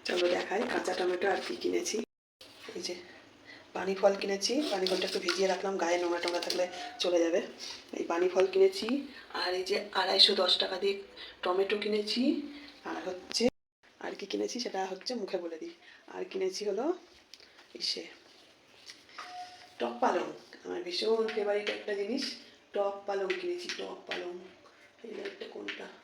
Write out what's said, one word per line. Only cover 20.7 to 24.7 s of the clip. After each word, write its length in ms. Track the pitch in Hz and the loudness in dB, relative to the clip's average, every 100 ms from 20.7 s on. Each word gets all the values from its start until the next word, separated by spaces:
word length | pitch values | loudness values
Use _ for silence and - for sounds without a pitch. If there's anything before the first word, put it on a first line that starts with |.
| 180 | -6
ভীষণ 440 | 180 - 220 226 220 | -4 -2 2 2 2
ফেভারিট 340 | 220 202 208 208 | 0 0 0 0
একটা 220 | - - | -4 -4
জিনিস, 300 | 202 202 240 - - - - - | -2 -2 -2 -4 -8 -16 -20 -6
টক 240 | 202 196 196 - | 0 0 -2 -4
পালং 220 | 196 190 180 | -2 0 -2
কিনেছি, 280 | 175 175 - - | -2 -4 -6 -8
টক 200 | - 370 - | -8 -10 -6
পালং। 240 | - 180 180 190 - - | -6 -6 -10 -14 -20 -20